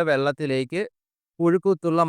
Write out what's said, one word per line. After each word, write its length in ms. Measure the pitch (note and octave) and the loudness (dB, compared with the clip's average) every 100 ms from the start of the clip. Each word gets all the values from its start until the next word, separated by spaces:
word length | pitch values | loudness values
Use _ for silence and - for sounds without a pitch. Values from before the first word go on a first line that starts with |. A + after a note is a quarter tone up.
| D#3+ | 2
വെള്ളത്തിലേക്ക് 720 | C3+ C#3 C#3+ D3 C3 B2+ E3+ G#3 - _ _ _ - | 2 0 -2 -2 -2 -4 -6 -8 -12 _ _ _ -2
പുഴുക്കുത്തുള്ള 640 | E3+ F3+ G3 F#3 E3+ E3 | 0 2 0 0 0 0